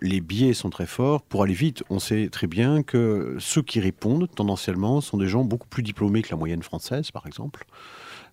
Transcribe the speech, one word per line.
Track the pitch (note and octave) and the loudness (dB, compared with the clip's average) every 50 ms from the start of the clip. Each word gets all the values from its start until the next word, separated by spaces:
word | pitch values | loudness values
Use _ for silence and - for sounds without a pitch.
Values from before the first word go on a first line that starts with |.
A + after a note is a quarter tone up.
les | - F#2 F#2+ F#2+ | -2 -2 0 0
biais | E2+ D#2+ F#2+ G#2 B2+ C3 A#2+ | -2 -2 0 2 4 4 4
sont | - - G2+ | 2 0 -4
très | - - F2 E2 | -4 -4 -6 -6
forts. | - - B2 C3+ D3 D3 | -2 0 2 2 2 0
Pour | - - - G2 G2+ | 0 -2 0 2 4
aller | F#2+ F#2 | 4 4
vite, | F2+ C3 D#3+ C3 - - - | 2 2 0 0 -2 -6 -4
on | G2 G2 | -2 -2
sait | - - A2 G#2+ G#2+ F2 | 0 0 0 0 0 -2
très | - - - F2 | -2 -4 -4 -2
bien | D#2+ F#2 A#2 C3 D3 D#3 C#3 | 0 2 2 4 4 2 2
que | - - B2 A#2+ A2+ G#2+ G2+ D2 B1 C2 B1+ | 2 2 2 4 4 2 0 0 -2 -6 -6
ceux | - - - D#3+ | -4 -2 0 0
qui | D3 - - A#2 | 0 0 0 0
répondent | G2 F#2+ F2+ - - G#2+ B2 D#3+ F3+ F3 - | 2 0 0 0 0 2 2 2 2 0 0
tendanciellement | - G#2 G2+ G2 F#2 - - F#2 F2+ G2 G#2+ C3 D3 | 0 0 0 0 0 0 -2 0 0 2 2 2 2
sont | C#3+ - - G#2 | 0 0 0 0
des | G2 F#2+ | 2 2
gens | F#2+ A#2 C3 | 2 2 2
beaucoup | A#2 G#2+ A#2+ - - | 2 0 -2 -4 -6
plus | - - A#2+ | -6 -4 -4
diplômés | G#2 G2+ - G#2+ G2+ G2+ A2 A2 | -4 -2 0 2 2 2 2 0
que | - | 0
la | - D#2+ | -4 -4
moyenne | D#2+ D#2+ E2+ E2 D#2+ | -2 -2 -4 -4 -6
française, | - - - - - B2 C3+ D#3 - | -6 -10 -10 -8 -4 -4 -4 -4 -6
par | - - - | -8 -12 -14
exemple. | D#2 - - A2 D3 - - - - - - - - - - - - - - - - | -14 -12 -10 -10 -10 -12 -14 -18 -20 -20 -20 -20 -20 -20 -20 -18 -18 -18 -18 -20 -16